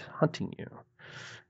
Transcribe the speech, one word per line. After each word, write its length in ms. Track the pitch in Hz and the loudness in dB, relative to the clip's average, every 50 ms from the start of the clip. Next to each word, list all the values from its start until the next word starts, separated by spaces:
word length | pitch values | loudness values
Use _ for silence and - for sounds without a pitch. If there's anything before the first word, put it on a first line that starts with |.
| - - - | -6 -6 4
hunting 360 | - 156 156 - - - - - | 6 6 6 6 4 -2 -2 -2
you." 80 | - - - - - - - _ - - - - - - - - - - | -4 -8 -8 -10 -12 -16 -18 _ -18 -16 -12 -12 -10 -10 -10 -12 -14 -16